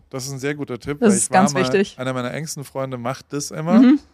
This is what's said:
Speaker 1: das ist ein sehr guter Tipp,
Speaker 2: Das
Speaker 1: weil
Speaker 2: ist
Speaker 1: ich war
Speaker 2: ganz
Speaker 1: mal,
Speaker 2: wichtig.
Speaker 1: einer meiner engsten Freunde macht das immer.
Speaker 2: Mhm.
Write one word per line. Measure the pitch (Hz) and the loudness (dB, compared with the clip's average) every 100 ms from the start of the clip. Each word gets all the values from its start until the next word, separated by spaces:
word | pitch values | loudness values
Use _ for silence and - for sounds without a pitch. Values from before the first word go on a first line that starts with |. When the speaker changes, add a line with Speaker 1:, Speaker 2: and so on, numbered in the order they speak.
| _ | _
Speaker 1:
das | 135 135 | -12 -10
ist | |
ein | 135 | -6
sehr | 143 147 | -6 -6
guter | 127 120 | -8 -8
Tipp, | 139 147 | -8 0
Speaker 2:
Das | 226 | 2
Speaker 1:
weil | 190 | 2
Speaker 2:
ist | - | 2
Speaker 1:
ich | |
war | 185 | 2
Speaker 2:
ganz | 196 | 2
Speaker 1:
mal, | 165 | 2
Speaker 2:
wichtig. | - 196 202 - | 0 0 0 -4
Speaker 1:
einer | 127 | -6
meiner | 127 123 | -4 -4
engsten | 135 156 151 | -6 -8 -10
Freunde | 131 139 131 123 | -10 -8 -8 -6
macht | 117 131 - | -8 -8 -8
das | 143 - | -8 -8
immer. | - 160 220 | -6 2 6
Speaker 2:
Mhm. | 254 294 - | 6 4 0